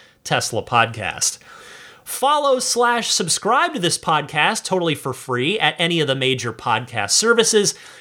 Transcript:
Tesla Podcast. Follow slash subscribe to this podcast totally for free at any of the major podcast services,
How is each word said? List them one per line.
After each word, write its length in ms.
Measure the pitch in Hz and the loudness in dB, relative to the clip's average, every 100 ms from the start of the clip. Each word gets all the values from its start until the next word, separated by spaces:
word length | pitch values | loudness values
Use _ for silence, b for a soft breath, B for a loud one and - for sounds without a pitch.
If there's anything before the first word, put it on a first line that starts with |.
| b b | b b
Tesla 380 | - 135 - 110 | -4 -2 -2 -4
Podcast. 760 | - 120 113 110 92 - - - B B B B B B | 0 2 2 0 -8 -4 -4 -4 B B B B B B
Follow 540 | - - 269 294 285 254 | -12 -2 2 2 2 2
slash 540 | - 240 240 240 202 | 0 2 2 2 0
subscribe 600 | - 180 - 196 254 339 | -2 0 0 2 2 2
to 60 | 302 | 0
this 180 | 170 - | 0 0
podcast 680 | - 151 147 156 160 220 | 0 0 0 2 2 0
totally 320 | - 185 170 143 | -2 0 0 -2
for 160 | 139 | -4
free 480 | 123 - 123 139 214 | -8 -4 -2 0 0
at 160 | 151 156 | 0 0
any 220 | 170 170 | 0 0
of 80 | 139 | 0
the 80 | 135 | 0
major 360 | 131 131 120 | 0 0 -4
podcast 600 | 110 123 113 120 113 101 | -6 -2 -2 -2 -6 0
services, 640 | - 226 233 226 214 196 B B B | 2 4 2 4 2 2 B B B